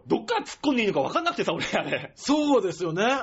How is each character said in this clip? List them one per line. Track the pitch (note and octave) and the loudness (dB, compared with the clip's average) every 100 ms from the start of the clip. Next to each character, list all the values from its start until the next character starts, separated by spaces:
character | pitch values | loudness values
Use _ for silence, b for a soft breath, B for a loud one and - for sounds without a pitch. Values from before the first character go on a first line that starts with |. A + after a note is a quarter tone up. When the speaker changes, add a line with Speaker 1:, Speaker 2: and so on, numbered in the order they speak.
| - | -2
Speaker 1:
ど | - | -2
っ | A3+ | 0
か | A#4 | -2
ら | - | -4
突 | - | -4
っ | |
込 | C#4+ | 0
ん | B3+ | 2
で | |
い | G#3+ | 2
い | |
の | |
か | D#3 | 0
分 | C3 | 0
か | D#4+ | 0
ん | |
な | E4+ | -2
く | E4 | -2
て | F#3+ | -2
さ、 | |
俺、 | D#3 - | -2 -2
あ | G#3 | -2
れ。 | D3 D3 D3 - | -2 -4 -6 -8
Speaker 2:
そ | - D4+ D4 C4+ | 0 2 4 4
う | |
で | F#3+ | 2
す | D#3 | -2
よ | F3 | -4
ね。 | D#3+ A3 C4+ | 0 0 0